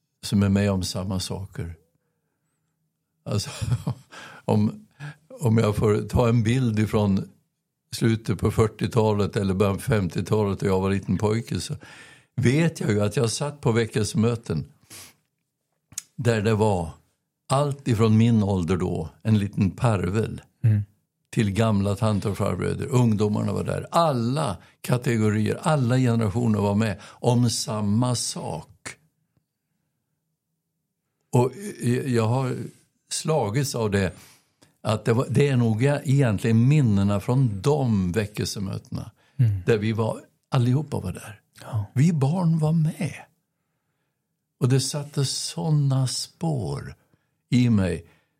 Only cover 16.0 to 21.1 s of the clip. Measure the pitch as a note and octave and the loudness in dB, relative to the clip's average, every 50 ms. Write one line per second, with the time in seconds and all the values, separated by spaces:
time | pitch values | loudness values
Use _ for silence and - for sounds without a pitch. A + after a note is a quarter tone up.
16 | - _ _ - C3 A#2+ A2+ A2 G2+ A2+ A2+ G2 G#2+ A2 G2+ F2 E2 D#2 - - | -16 _ _ -4 0 0 2 2 2 2 2 2 2 2 2 0 -2 -6 -10 -14
17 | _ _ _ _ _ _ _ _ _ - C3 C#3 D3 C#3+ C3+ - - C3+ A#2 G2+ | _ _ _ _ _ _ _ _ _ -2 0 0 0 -2 -4 -4 -2 -2 0 2
18 | A2+ A2 A2 A2 A2+ A#2+ A#2 A2 G#2 G2 G2+ F#2 E2+ D#2+ F#2+ E2+ F2+ F2+ F#2 F#2+ | 4 4 6 6 6 6 4 4 4 2 0 0 0 0 -2 -2 -2 -2 -4 -4
19 | E2 D#2+ - _ - A2 A2 G#2 G2 G2 - - G#2 F#2 - - - A#2+ A2 F#2+ | -6 -8 -12 _ 0 2 2 2 2 0 0 0 0 0 0 0 0 0 0 0
20 | F#2 F2+ G2 A2 G#2 - - - - _ _ _ - A2+ G#2+ G#2 G#2 - _ _ | -2 -2 -2 -2 -2 -4 -6 -10 -16 _ _ _ 2 2 2 2 0 -4 _ _
21 | _ _ | _ _